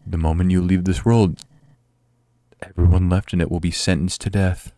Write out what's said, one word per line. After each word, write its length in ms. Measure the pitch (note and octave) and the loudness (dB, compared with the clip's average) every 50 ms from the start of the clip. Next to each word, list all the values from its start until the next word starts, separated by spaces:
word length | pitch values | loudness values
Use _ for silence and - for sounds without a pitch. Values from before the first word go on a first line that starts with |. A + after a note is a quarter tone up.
| _ | _
The 140 | - F2 E2 | -6 -6 -2
moment 320 | D#2+ D#2+ D#2+ E2+ F2+ F#2 | -2 0 0 0 2 2
you 100 | F#2 F#2 | 2 2
leave 240 | F2 F2+ F#2+ F#2 F2 | 2 2 0 0 0
this 200 | F#2+ F#2 - - | 0 -2 0 0
world, 400 | A2+ A#2 A#2 G#2+ F2+ D2+ - - _ _ _ _ _ _ _ _ _ _ _ _ _ _ _ _ _ _ _ _ _ _ _ | 2 4 4 4 2 0 -4 -12 _ _ _ _ _ _ _ _ _ _ _ _ _ _ _ _ _ _ _ _ _ _ _
everyone 480 | - - - - F2 F2 F2 F#2 F#2 F2+ | -20 -14 -4 2 4 4 4 4 2 2
left 240 | F2 F#2 G2+ - | 0 0 -2 -2
in 80 | - F2+ | -2 -2
it 100 | E2 - | -2 0
will 100 | E2+ F2 | -2 -4
be 100 | D#2+ E2+ | -4 -4
sentenced 500 | F2 - - - F#2 D2 D#2+ F#2 - - | -4 -4 -2 -2 0 0 -2 -4 -6 -6
to 80 | - - | -8 -4
death. 420 | F#2+ G#2 F#2+ F#2 F2+ - - - - | -2 0 0 0 -2 -4 -8 -20 -20